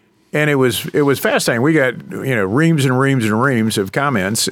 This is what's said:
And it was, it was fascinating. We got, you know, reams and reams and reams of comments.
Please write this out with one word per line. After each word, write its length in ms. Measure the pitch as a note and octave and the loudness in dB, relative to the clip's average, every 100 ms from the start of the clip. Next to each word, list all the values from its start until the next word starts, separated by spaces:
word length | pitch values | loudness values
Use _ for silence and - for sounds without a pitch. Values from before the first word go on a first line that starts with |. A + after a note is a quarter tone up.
| _ _ _ | _ _ _
And 180 | D3 D3+ | -2 0
it 60 | C#3+ | 2
was, 280 | B2+ A2+ - | 2 0 -4
it 160 | - | 0
was 180 | C#3+ C3 | 0 0
fascinating. 420 | G#3+ C4 - A#2+ | 0 0 0 0
We 120 | C#3 | 2
got, 200 | D#3+ B2+ A#2 - | 2 0 -2 -10
you 240 | - G2+ | -8 -4
know, 100 | B2 | -2
reams 400 | F#2+ A#2+ E3 D#3+ | 0 2 2 2
and 140 | C3+ B2+ | 2 2
reams 260 | C3+ C3+ | 2 2
and 160 | A2 G#2+ | 0 0
reams 380 | C3+ A#2+ A2 G#2+ | 0 0 0 -2
of 140 | F#2+ | -4
comments. 560 | - C#3+ A#2+ F#2+ - - | -2 -2 0 -2 -2 -4